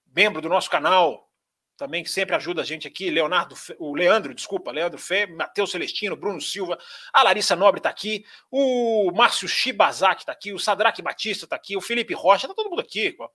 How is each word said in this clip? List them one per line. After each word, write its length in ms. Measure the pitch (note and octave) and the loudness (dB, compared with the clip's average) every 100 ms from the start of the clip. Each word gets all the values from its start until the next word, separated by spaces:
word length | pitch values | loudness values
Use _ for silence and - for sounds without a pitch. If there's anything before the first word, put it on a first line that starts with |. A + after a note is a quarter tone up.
| _ | _
membro 300 | C3+ G#3 D#3+ | 2 2 2
do 60 | D#3+ | 0
nosso 200 | F3+ - | 0 2
canal, 600 | D#3+ D3+ F#3 E3 A#2 _ _ _ _ _ - | 0 4 6 4 2 _ _ _ _ _ -12
também 260 | C#3 E3+ | -8 -6
que 80 | - | -6
sempre 240 | F#3+ F#3+ | -4 -2
ajuda 280 | E3 D3 E3+ | -2 -2 -4
a 20 | |
gente 240 | C#3 D#3 D3+ | -4 -6 -10
aqui. 220 | - F#3+ | -8 -2
Leonardo 440 | D#3 D3+ F3+ - | 0 2 0 -2
Fe-, 220 | C3 - - | -10 -16 -10
o 160 | D3+ | -6
Leandro, 400 | C#3+ F3 G#3+ D3 | 0 4 4 2
desculpa, 380 | A#2+ - G3 - | -10 -6 -6 -6
Leandro 260 | C#3 E3+ D3+ | -4 -4 -4
Fé, 280 | - F#3+ G3 | -2 -2 -2
Matheus 420 | E3 D3 - G3 | -4 -6 -2 -2
Celestino, 460 | F3+ C#3+ - G#3 D3 | -2 -6 -6 -6 -4
Bruno 240 | F3+ F3+ | -4 -6
Silva, 360 | - G3+ F3+ E3+ - - - | -6 -6 -6 -6 -8 -20 0
a 100 | - | 4
Larissa 320 | A3+ G3+ - | 4 4 2
Nobre 260 | F3 G3 F#3+ | 4 4 4
tá 80 | - | -2
aqui, 360 | - G#3 G#3 - - _ | -4 -6 -6 -8 -20 _
o 640 | C4+ C4+ B3 A#3 A3 F#3+ | 0 2 2 2 2 2
Márcio 340 | F3+ A#3+ - F#3 | 4 4 4 -4
Shibazaki 800 | - A#3+ G3+ D#3+ C3+ F#3 E3+ - | -2 -2 4 2 4 2 2 -4
tá 60 | |
aqui, 200 | B2+ G3+ | -10 -10
o 60 | F#3+ | -6
Sadraque 420 | - G3 A3 G#3 | -2 2 2 0
Batista 460 | E3+ - A3 F#3 E3 | -8 -6 -6 -6 -6
tá 80 | |
aqui, 220 | - - G3 | -10 -6 -8
o 40 | |
Felipe 320 | - A#3 A3 | -4 -4 -4
Rocha, 360 | D#3+ F3 G3 C#4 | 0 4 4 4
tá 60 | |
todo 140 | F#4+ G#4+ | -6 -6
mundo 140 | E4 | -4
aqui. 340 | - G3+ G#3 - - | -6 -4 -4 -6 -16